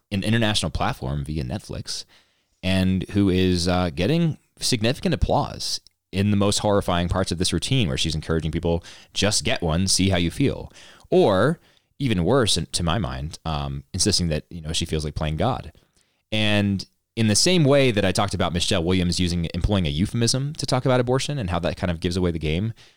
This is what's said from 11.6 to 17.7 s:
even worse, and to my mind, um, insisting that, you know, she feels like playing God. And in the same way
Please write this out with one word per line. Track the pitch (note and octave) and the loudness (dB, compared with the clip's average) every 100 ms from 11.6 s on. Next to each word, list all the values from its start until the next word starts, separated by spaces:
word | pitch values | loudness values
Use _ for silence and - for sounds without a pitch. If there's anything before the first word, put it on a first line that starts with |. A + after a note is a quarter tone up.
| _ _ _ - | _ _ _ -4
even | C#3 F#2+ | 0 2
worse, | E2 C3+ G#2 - | 2 2 2 0
and | - | -2
to | - | -2
my | E2+ G2+ | 0 0
mind, | C#2+ C2 D2+ - | -2 -6 -10 -8
um, | E2 D2 C#2+ C#2 - | -6 -4 -4 -8 -8
insisting | F#2 G#2 G2 F2 | -2 0 2 0
that, | D2+ - | -2 -6
you | E2+ | -14
know, | D2+ | -6
she | D#2 F2 | -4 -2
feels | D#2 | -4
like | D2 - | -4 -4
playing | D#2 D#2 | -4 0
God. | G#2+ - D#2+ - _ _ _ _ - | -2 -2 -8 -18 _ _ _ _ -6
And | A2 G#2+ G#2 G2+ F#2+ - _ _ - | 0 2 4 2 0 -4 _ _ 0
in | A2 | 2
the | G2+ | 4
same | F3 F3+ | 4 4
way | C#3 | 6